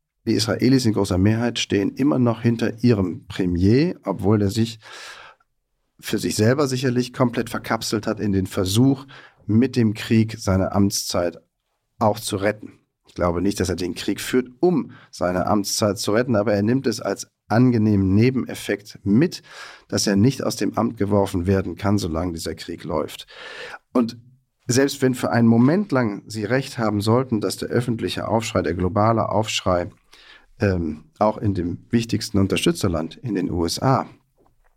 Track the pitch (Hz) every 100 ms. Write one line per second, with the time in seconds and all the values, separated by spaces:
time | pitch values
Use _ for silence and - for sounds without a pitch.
0 | _ _ 113 107 107 92 123 131 117 104
1 | 101 92 101 113 120 117 - 101 98 -
2 | 139 139 120 113 117 117 117 - 123 104
3 | 92 80 - - 90 85 95 127 175 -
4 | 101 90 92 107 101 110 113 113 - -
5 | - - - _ _ _ _ _ _ _
6 | - 107 90 - 110 135 143 127 131 120
7 | 123 - 123 120 113 104 - 113 - 110
8 | 113 101 101 98 92 - 92 107 131 139
9 | - - - _ - 107 127 127 110 107
10 | - 113 110 113 - 95 92 101 101 -
11 | - 98 87 - _ _ _ _ _ _
12 | 110 104 - 98 101 107 - - _ _
13 | _ - 87 85 95 101 92 85 87 85
14 | - 101 - 127 127 - 180 156 110 -
15 | - - 87 90 - 101 98 - 107 92
16 | - 107 135 110 107 101 104 135 127 104
17 | 98 98 - _ _ 107 127 120 107 101
18 | 95 98 123 131 78 95 - 101 - -
19 | 98 107 175 - - - - - _ 107
20 | 107 98 123 131 - - 98 107 113 110
21 | 101 101 95 92 87 95 90 82 98 104
22 | 95 80 87 82 82 80 - 85 80 80
23 | - - - - - - - - _ 131
24 | 113 - _ _ _ _ - 120 139 -
25 | 131 127 113 117 113 117 127 180 202 131
26 | 113 101 113 107 101 131 135 - 110 104
27 | 107 120 131 110 98 - - 120 131 113
28 | 95 - - 110 113 104 80 85 90 98
29 | 110 113 80 101 110 - 95 90 87 -
30 | _ - - - _ - 104 92 80 76
31 | - _ 107 107 107 95 87 - - 117
32 | 113 98 - 98 98 87 - 165 101 80
33 | 80 - 123 98 87 85 85 - 131 123
34 | 76 - _ _ _ _ _